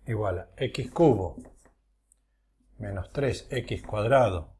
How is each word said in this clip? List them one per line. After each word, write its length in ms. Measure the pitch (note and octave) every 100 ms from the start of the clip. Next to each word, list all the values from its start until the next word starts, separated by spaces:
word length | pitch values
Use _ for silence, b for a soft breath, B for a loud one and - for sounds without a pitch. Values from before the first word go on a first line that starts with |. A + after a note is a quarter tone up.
igual 360 | - A2 G#2 F2+
a 80 | - -
X 340 | C3 - C3
cubo 460 | - E3 A2 F2+ - - - _ _ _ _ _ _ _ _ _ _ _ _
menos 340 | G#2+ G2 F2
tres 340 | - C#3 A2 -
X 380 | C3 - G2+ -
cuadrado 680 | G#2+ G#2+ C3+ A#2+ F#2 D#2+ -